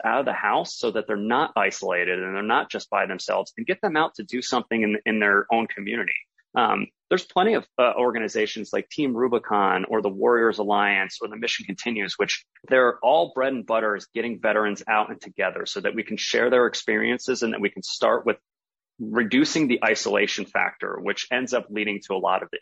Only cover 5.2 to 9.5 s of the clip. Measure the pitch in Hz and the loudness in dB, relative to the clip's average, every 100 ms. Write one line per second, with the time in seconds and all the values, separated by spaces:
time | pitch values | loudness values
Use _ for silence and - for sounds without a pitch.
5.2 | 104 101 - 117 110 - 101 117 90 - | 4 4 4 0 0 -6 -6 -4 -4 -6
6.2 | - _ _ 127 110 101 104 _ _ 180 | -10 _ _ 0 2 0 -4 _ _ -2
7.2 | - 180 202 180 - - 123 - 123 113 | 0 2 2 2 -2 2 2 4 0 0
8.2 | 107 113 107 113 95 101 - - 139 113 | -2 0 -2 -4 -6 -4 -4 -2 -2 0
9.2 | 127 120 - | 0 0 2